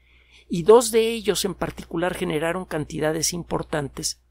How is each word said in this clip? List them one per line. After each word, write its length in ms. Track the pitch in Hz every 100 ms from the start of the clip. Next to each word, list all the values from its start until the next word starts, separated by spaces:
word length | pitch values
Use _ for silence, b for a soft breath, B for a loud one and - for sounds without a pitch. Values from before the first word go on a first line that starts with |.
| b b b b -
y 140 | 175
dos 260 | 170 226 226
de 220 | 226 226
ellos 340 | 233 202 180 196
en 80 |
particular 640 | 170 165 - - 170 180 170
generaron 500 | 180 156 165 180 185
cantidades 680 | 160 143 160 151 160 151
importantes 840 | 175 151 160 165 160 135 - 160 - _